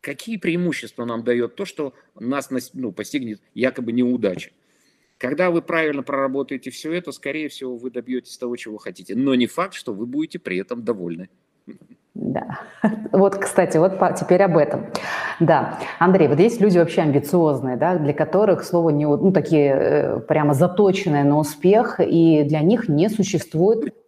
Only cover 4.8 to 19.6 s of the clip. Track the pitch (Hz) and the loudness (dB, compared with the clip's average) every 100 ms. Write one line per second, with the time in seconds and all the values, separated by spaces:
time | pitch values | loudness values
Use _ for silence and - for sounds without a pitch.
4.8 | _ _ _ _ 123 147 180 170 165 165 | _ _ _ _ -8 0 0 0 -2 -2
5.8 | 160 143 131 135 135 135 139 135 - - | 0 -4 -4 -2 -2 -2 -6 -8 -12 -12
6.8 | 156 170 175 131 143 147 151 - 127 123 | -8 -8 -8 -10 -8 -8 -10 -10 -12 -10
7.8 | 123 120 120 127 - - 123 120 - 107 | -10 -10 -6 -8 -8 -12 -8 -8 -10 -12
8.8 | - 92 90 104 139 127 117 - 190 - | -14 -16 -8 -2 0 2 0 -2 -6 -6
9.8 | - 98 117 139 160 180 - 92 98 120 | -10 -8 -8 -6 -8 -10 -8 -8 -6 -8
10.8 | 113 107 87 85 92 _ _ _ - - | -6 -6 -6 -10 -14 _ _ _ -20 -20
11.8 | _ _ _ - - - - - - - | _ _ _ -10 -6 -6 -8 -14 -16 -4
12.8 | 214 214 220 190 196 196 - - 175 156 | -4 -4 -2 2 2 2 -2 0 2 2
13.8 | 180 190 180 - - 180 196 165 143 - | 2 2 0 0 2 4 6 4 2 0
14.8 | - - - - - - 165 151 117 - | -6 -10 -8 -8 -8 0 4 4 2 -8
15.8 | - - 175 190 147 143 214 233 208 175 | -12 2 4 6 4 6 4 4 4 4
16.8 | 165 151 151 139 143 180 160 135 131 123 | 4 2 2 2 2 2 2 2 -2 0
17.8 | 160 180 143 143 156 185 208 180 - 175 | 0 0 0 -2 0 2 2 2 0 2
18.8 | 165 151 147 143 190 180 - 156 | 2 2 2 2 4 2 2 2